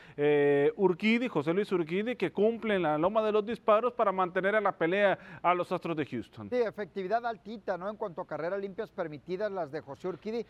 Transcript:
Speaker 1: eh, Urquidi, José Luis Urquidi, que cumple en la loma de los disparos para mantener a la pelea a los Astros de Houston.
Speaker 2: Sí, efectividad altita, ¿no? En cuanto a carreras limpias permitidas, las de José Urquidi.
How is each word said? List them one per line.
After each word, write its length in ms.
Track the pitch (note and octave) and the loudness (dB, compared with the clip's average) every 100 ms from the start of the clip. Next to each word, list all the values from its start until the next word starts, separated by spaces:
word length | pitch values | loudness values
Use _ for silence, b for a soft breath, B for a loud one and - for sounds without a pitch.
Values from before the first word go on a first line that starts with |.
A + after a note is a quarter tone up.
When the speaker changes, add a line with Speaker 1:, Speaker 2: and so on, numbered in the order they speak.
| B - | B 0
Speaker 1:
eh, 540 | D3 D3 C#3+ C#3+ C#3+ F3+ | 4 6 6 6 4 4
Urquidi, 520 | F#3 F3 G#3+ A#3 B3+ | 2 2 2 2 0
José 260 | D#3+ C#3 | -2 0
Luis 180 | F3+ G#3 | 0 0
Urquidi, 440 | F#3 D#3+ F3+ A3 A#3+ | -2 -2 -2 -4 -2
que 160 | F3 | -2
cumple 440 | - G#3+ A#3 A3 G3 | 2 0 0 -2 0
en 80 | |
la 140 | D#3+ D3+ | 0 2
loma 240 | F3 A3 | 2 2
de 80 | A3 | 2
los 140 | G#3 G#3 | 0 -2
disparos 480 | A#3 - G#3+ A#3+ | -2 4 4 4
para 180 | A#3+ G#3 | 0 0
mantener 440 | F#3+ F3+ F#3 F#3+ G#3+ | 2 0 0 0 2
a 60 | |
la 100 | G3+ | 2
pelea 680 | - E3 G3 G3+ E3+ - D#3+ | 2 0 4 2 2 -4 -2
a 120 | E3+ F3+ | 0 2
los 160 | F3 | 0
Astros 260 | F3 F3 D#3 | -4 -4 -4
de 80 | C3+ | -4
Houston. 440 | A#2+ G2 - G#2 | -6 -10 -12 -6
Speaker 2:
Sí, 80 | B3 | -2
efectividad 680 | A3 G3+ G3 G3 F#3 A#3 A#3+ | -2 -6 -10 -8 -4 -2 -2
altita, 520 | G#3+ G3 A3+ G#3 F3 | -8 -12 -10 -6 -6
¿no? 120 | F#3+ | -6
En 80 | G#3 | -8
cuanto 240 | G#3+ E3 | -8 -8
a 60 | F3+ | -8
carreras 320 | D3+ D#3+ G3+ | -6 -4 -4
limpias 320 | G3 F#3 G#3+ | -6 -10 -10
permitidas, 600 | - E3 D3 E3 F3+ G#3+ | -8 -8 -8 -8 -6 -4
las 200 | F#3+ D3+ | -6 -6
de 100 | D3+ | -8
José 260 | C3 C3+ F#3 | -12 -10 -8
Urquidi. 360 | E3+ G#3+ A#3 | -8 -6 -8